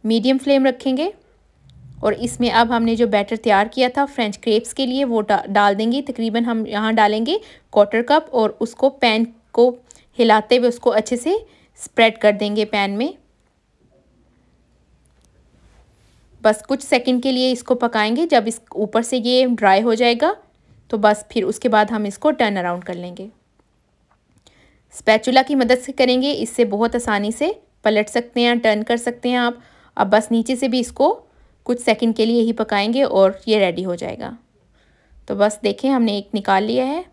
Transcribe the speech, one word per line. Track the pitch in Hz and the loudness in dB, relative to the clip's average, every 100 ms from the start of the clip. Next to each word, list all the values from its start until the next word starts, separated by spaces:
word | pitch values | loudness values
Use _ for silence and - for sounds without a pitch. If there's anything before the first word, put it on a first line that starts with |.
मीडियम | 214 226 233 262 | 0 0 2 0
फ्लेम | 262 277 269 | 2 2 2
रखेंगे | 254 269 262 339 - _ _ _ _ _ - - - | 0 -4 -2 -4 -8 _ _ _ _ _ -20 -20 -6
और | 214 | -4
इसमें | 208 233 - 240 | -2 -6 -2 0
अब | 214 233 | 2 2
हमने | 240 226 226 | 2 0 0
जो | 233 | 2
बैटर | 202 202 226 | 0 -2 -4
तैयार | 240 196 214 | 2 2 2
किया | 240 247 | 0 -2
था | 254 277 | 0 -4
फ्रेंच | 277 220 196 | -2 -6 -4
क्रेप्स | - 214 240 | -2 -2 -2
के | - 269 | -6 -4
लिए, | 254 | -2
वो | 277 226 | -2 -2
डा-, | 208 202 - | 0 -2 0
डाल | 196 202 | 2 2
देंगे। | 202 226 262 | 2 -2 -2
तकरीबन | 285 240 226 220 | -4 -6 -4 -2
हम | 240 226 220 | -2 -4 -4
यहाँ | 208 220 | -4 -2
डालेंगे | 226 208 214 233 392 - - _ | 2 2 2 -2 -4 -6 -20 _
क्वार्टर | - 208 226 | 2 2 2
कप | 240 294 311 | 2 0 2
और | 247 214 - | 0 0 -2
उसको | 226 - 262 | -8 0 -2
पैन | 185 240 220 226 - _ | 2 0 2 -2 -6 _
को | - 247 247 _ - _ - | 2 2 2 _ -20 _ 0
हिलाते | 233 214 214 247 | 4 4 4 2
हुए | 240 | 2
उसको | 240 254 | 0 0
अच्छे | 214 220 247 | 0 0 -4
से | 302 415 440 _ _ _ | -2 -4 -6 _ _ _
स्प्रेड | - - 226 226 | -10 2 2 4
कर | 208 | 0
देंगे | 208 208 208 214 | 0 -4 -4 -2
पैन | 208 196 | -2 -2
में। | 202 277 - _ _ _ _ _ _ _ _ _ _ _ _ _ _ _ _ _ _ _ _ _ _ _ _ _ _ _ _ _ _ _ _ | -2 -6 -8 _ _ _ _ _ _ _ _ _ _ _ _ _ _ _ _ _ _ _ _ _ _ _ _ _ _ _ _ _ _ _ _
बस | 220 214 | 0 0
कुछ | - 269 | -4 -6
सेकंड | - 254 247 254 | 0 -2 0 -2
के | 262 | 0
लिए | 254 254 | 0 0
इसको | 247 - 247 | -2 -2 -2
पकाएंगे। | 240 226 214 240 330 | 0 0 -2 -2 2
जब | 262 214 | 2 0
इस | 226 _ - | -8 _ -6
ऊपर | 208 226 | -2 -2
से | 233 254 | -2 -2
ये | 233 254 254 | 0 2 2
ड्राई | 233 208 190 | 2 4 4
हो | 226 | 2
जाएगा, | 226 240 240 302 415 _ _ _ _ _ | 2 2 2 0 -2 _ _ _ _ _
तो | 226 | 2
बस | 208 208 - | 2 2 -2
फिर | 240 | -4
उसके | 185 - 247 | -4 -2 0
बाद | 214 214 | 2 2
हम | 226 208 | -2 -6
इसको | - 294 | -2 -2
टर्न | - 226 196 | 2 0 0
अराउंड | 175 175 | -4 -6
कर | 180 | -8
लेंगे। | 175 180 175 196 _ _ _ _ _ _ _ _ _ _ _ _ _ _ _ _ | -12 -12 -14 -18 _ _ _ _ _ _ _ _ _ _ _ _ _ _ _ _
स्पैचुला | - - 220 233 254 | -6 2 2 4 2
की | 262 | 2
मदद | 285 240 254 | 0 2 0
से | 247 | -2
करेंगे, | 262 254 254 269 | 0 2 2 0
इससे | 294 226 - | -4 -6 -2
बहुत | 233 202 233 240 | 0 0 -2 -2
आसानी | 240 208 208 | -2 -2 -4
से | 226 302 440 _ _ | -4 -4 -4 _ _
पलट | 214 214 214 | 0 0 0
सकते | 240 240 - | -4 -4 -2
हैं, | 240 240 | 0 2
टर्न | 226 214 | 0 0
कर | 214 240 | -2 -2
सकते | 240 240 247 | -2 -6 -4
हैं | 247 | -2
आप। | 240 240 - _ _ - | -2 -4 -20 _ _ -4
अब | 202 | 2
बस | 214 220 | 2 2
नीचे | 233 226 254 | -2 0 -2
से | 262 | -2
भी | 247 | -2
इसको | 240 - 285 466 _ _ _ _ - | -4 0 0 0 _ _ _ _ -6
कुछ | 247 | -4
सेकंड | 240 220 233 | -2 0 0
के | 226 220 | 0 0
लिए | 240 | 2
ही | 226 | 0
पकाएंगे | 226 220 208 208 247 | -2 -2 -2 0 0
और | 277 190 190 190 - | 0 4 2 2 -2
ये | 214 | 0
रेडी | 185 175 | 0 -2
हो | 185 175 | -6 -6
जाएगा। | - - - 233 _ _ _ _ _ _ _ - - | -8 -10 -12 -14 _ _ _ _ _ _ _ -20 -10
तो | |
बस | 202 208 208 | 0 0 0
देखें, | 208 202 262 | -4 -2 0
हमने | 269 226 202 | 2 0 -2
एक | 196 | -4
निकाल | 208 196 196 | -6 0 0
लिया | 214 240 | 0 -2
है। | 262 302 359 | -2 -4 -8